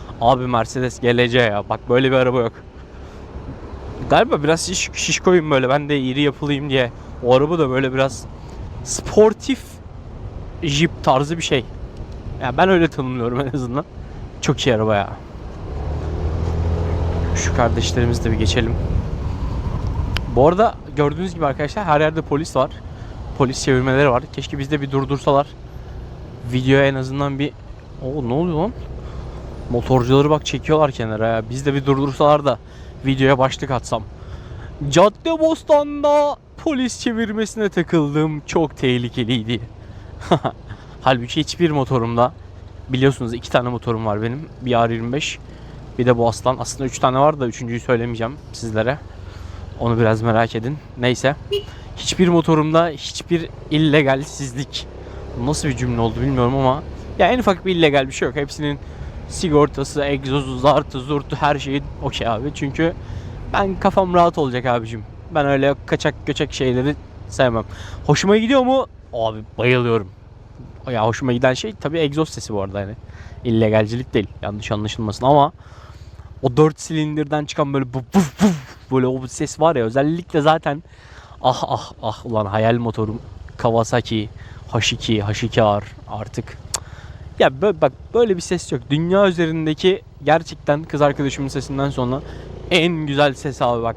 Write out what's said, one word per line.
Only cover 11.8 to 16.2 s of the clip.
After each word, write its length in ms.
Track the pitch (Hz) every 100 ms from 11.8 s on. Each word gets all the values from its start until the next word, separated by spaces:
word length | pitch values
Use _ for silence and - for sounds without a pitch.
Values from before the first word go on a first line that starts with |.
| - - - - - -
Ya 160 | 123 123
ben 120 | 185
öyle 180 | 185 165
tanımlıyorum 520 | - 131 127 117 123
en 140 | 139
azından. 320 | 143 123 127 - - - - - -
Çok 260 | - 131 -
iyi 80 | 113
araba 200 | 110 104
ya. 140 | 98 - - - - - - - - - - -